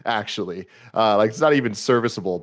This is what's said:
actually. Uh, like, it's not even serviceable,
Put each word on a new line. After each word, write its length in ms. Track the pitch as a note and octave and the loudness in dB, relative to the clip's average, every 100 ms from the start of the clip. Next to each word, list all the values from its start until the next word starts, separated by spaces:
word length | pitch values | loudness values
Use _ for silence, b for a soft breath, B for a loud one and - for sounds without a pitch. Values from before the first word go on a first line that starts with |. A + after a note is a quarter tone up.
| - | -4
actually. 600 | A2 G2+ - F2+ F2 F2+ B B | -4 -4 -8 -8 -8 -14 B B
Uh, 240 | - A2 G#2 | 0 2 4
like, 140 | A2 | 2
it's 100 | C3+ | 2
not 120 | D#3 | 2
even 200 | D3 A#2+ | 2 0
serviceable, 640 | G2+ - A#2+ A#2 A2 F#2+ F2 | -4 0 2 2 -4 -6 -6